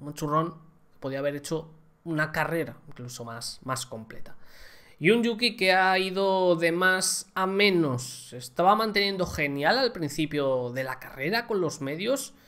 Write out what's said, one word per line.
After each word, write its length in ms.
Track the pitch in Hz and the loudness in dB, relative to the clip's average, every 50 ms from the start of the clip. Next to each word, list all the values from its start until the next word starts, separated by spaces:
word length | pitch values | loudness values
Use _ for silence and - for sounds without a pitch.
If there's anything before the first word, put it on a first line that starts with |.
Un 140 | 139 147 147 | -14 -12 -10
churrón 360 | - 156 147 151 160 160 170 - - - - - _ _ _ _ | -6 -4 0 2 2 2 0 -4 -10 -18 -20 -20 _ _ _ _
que 60 | - | -10
podía 180 | - 135 135 135 | -8 -6 -4 -2
haber 160 | 139 143 143 | -2 -2 -2
hecho 400 | 143 143 - 160 151 151 - - - - _ _ _ - | -4 -6 -4 -4 -4 -6 -8 -18 -20 -20 _ _ _ -8
una 280 | 165 160 156 156 156 156 | -4 -2 0 0 0 0
carrera 440 | 165 156 156 165 165 151 - 127 - - - | -2 -2 0 0 -2 -4 -4 -8 -14 -16 -18
incluso 360 | - - 123 123 - - 117 | -16 -14 -14 -14 -12 -12 -12
más, 360 | 117 113 117 117 - - - - | -12 -12 -10 -10 -10 -12 -10 -6
más 200 | 131 131 127 - | -6 -6 -6 -6
completa. 520 | - 117 110 110 - - - - - - - - - - - - - - - - - - - | -8 -12 -14 -12 -12 -10 -10 -8 -8 -10 -12 -14 -16 -18 -18 -20 -20 -20 -20 -20 -20 -8 0
Y 100 | 147 175 | 4 4
un 120 | 220 240 226 | 6 6 4
Yuki 340 | 233 226 214 247 233 - | 2 0 2 0 0 0
que 180 | - 190 185 185 | 2 2 4 4
ha 240 | 190 185 190 190 190 | 6 6 4 4 2
ido 580 | 190 190 185 190 196 196 190 190 185 180 175 | 2 0 0 0 2 2 4 4 4 4 4
de 160 | 165 170 165 165 | 4 4 2 2
más 580 | 170 185 185 185 185 185 - - - - _ - | 4 4 4 4 2 2 0 -2 -4 -6 _ -4
a 120 | 190 190 | -2 -2
menos. 880 | 185 190 196 208 202 185 170 160 143 123 123 - - - - - - 120 | 0 2 4 4 6 6 4 2 2 0 -2 -4 -8 -12 -14 -16 -16 -16
Estaba 420 | 123 - - - - 170 190 208 | -14 -14 -8 -2 2 4 6 6
manteniendo 500 | 220 226 220 202 202 202 196 196 185 175 | 4 4 0 2 2 0 0 0 0 -2
genial 520 | - - - 151 143 139 139 143 165 220 262 | -2 -2 -2 -2 -2 0 0 2 2 4 4
al 140 | 269 233 247 | 2 0 0
principio 800 | 185 165 147 - - 160 156 160 147 139 135 131 127 123 120 | -2 -6 -4 -2 -2 -2 -2 0 0 0 2 2 0 0 -2
de 140 | 123 131 131 | -4 -4 -6
la 140 | 131 127 127 | -6 -6 -8
carrera 460 | - - - 131 135 165 214 233 233 | -10 -14 -10 -6 -4 -2 -2 -2 -2
con 140 | - 220 196 | 0 -2 0
los 200 | 175 147 - - | 0 -2 -2 -4
medios. 540 | 139 135 151 165 196 226 277 277 - - - - - | -6 -6 -6 -4 -2 -2 -2 -2 -4 -8 -14 -20 -20